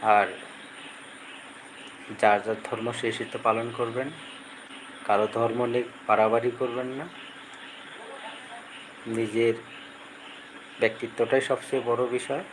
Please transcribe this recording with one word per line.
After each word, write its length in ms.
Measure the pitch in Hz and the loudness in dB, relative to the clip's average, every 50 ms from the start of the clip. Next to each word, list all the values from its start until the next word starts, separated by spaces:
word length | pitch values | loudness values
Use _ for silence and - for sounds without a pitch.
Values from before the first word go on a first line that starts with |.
| - 107 107 | 8 8 8
আর 120 | 104 98 90 - - - - - - - - - - - - - - - - - - - - - - - - - - - - - - - - - - - - 110 - | 8 8 6 2 -8 -10 -12 -14 -14 -16 -16 -14 -14 -14 -14 -14 -14 -16 -16 -16 -16 -14 -14 -14 -14 -14 -14 -16 -16 -16 -16 -16 -16 -16 -16 -16 -16 -12 -12 -2 6
যার 180 | - 107 104 104 104 | 8 8 8 8 4
যার 140 | 110 110 107 - | 0 -2 -2 -2
ধর্ম 200 | - - 110 110 120 117 - | -6 -4 -2 -2 -2 -2 0
সে 100 | - 117 110 | -2 -2 0
সে 80 | - 117 - - | -2 -6 -6 -6
তো 60 | 117 - | 0 4
পালন 200 | 117 110 113 113 120 113 117 | 4 4 4 2 -2 -2 -2
করবেন, 300 | 123 117 113 123 131 143 160 160 - - - - - - - - - - - - - - - - - | -2 -2 0 -2 -4 -4 -6 -10 -14 -14 -14 -14 -14 -16 -16 -16 -16 -16 -16 -16 -14 -14 -14 -14 0
কারো 200 | - 104 101 107 107 - | 4 4 6 6 4 4
ধর্ম 220 | 113 117 117 110 123 123 120 117 | 2 2 2 4 2 2 2 2
নিয়ে 140 | 123 120 - - - - - | 0 0 0 -6 -12 2 4
বাড়াবাড়ি 420 | 107 107 110 110 113 117 117 123 117 120 | 6 6 8 6 6 4 4 2 0 0
করবেন 280 | 131 123 117 123 127 127 131 135 | -2 -2 0 -2 -4 -4 -4 -6
না। 80 | 156 175 - - - - - - - - - - - - - - - - - - - - 539 277 - - - - - - - 143 - - - - - - - - - 117 113 | -8 -10 -10 -14 -16 -14 -16 -16 -16 -16 -16 -16 -16 -16 -16 -14 -16 -14 -14 -14 -14 -14 -14 -12 -12 -12 -12 -12 -14 -14 -14 -14 -14 -14 -16 -16 -16 -16 -16 -12 -8 -4 -2
নিজের 380 | 113 113 107 101 113 117 117 113 113 - - - - - - - - - - - - - - - - - - - - - - - - | -2 -2 0 2 4 4 4 4 2 -2 -12 -14 -14 -14 -14 -16 -16 -16 -16 -16 -16 -16 -16 -16 -16 -16 -16 -16 -16 -16 -16 0 4
ব্যক্তিত্বটাই 640 | - 113 - - - 117 - - 120 113 135 135 135 - | 4 4 4 2 -6 -6 0 0 2 6 6 4 4 4
সবচেয়ে 360 | 135 123 - - - 135 117 117 | 0 -2 0 0 0 0 2 2
বড় 120 | 117 117 127 120 123 | 2 4 4 2 2
বিষয়। 280 | 123 - - 139 147 175 - | 0 0 0 -4 -4 -4 -8